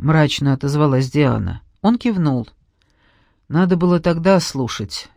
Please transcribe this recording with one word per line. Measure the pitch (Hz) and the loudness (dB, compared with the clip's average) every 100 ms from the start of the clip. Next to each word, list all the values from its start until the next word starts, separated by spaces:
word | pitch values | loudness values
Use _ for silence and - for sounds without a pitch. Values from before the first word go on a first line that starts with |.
мрачно | 139 160 151 - 143 | 0 2 2 0 -2
отозвалась | 135 135 147 151 131 131 | -2 -2 0 2 2 0
Диана. | 143 143 113 92 - - _ | 0 2 0 -4 -8 -14 _
Он | 202 240 | 0 0
кивнул. | 247 196 156 127 113 _ _ _ _ _ _ _ _ _ - | 0 0 0 -2 -6 _ _ _ _ _ _ _ _ _ -6
«Надо | 147 185 180 | -2 0 2
было | 180 175 | 2 0
тогда | 175 165 170 190 | 0 0 2 2
слушать, | - 135 120 - 104 - - | 0 -4 -6 -6 -10 -12 -16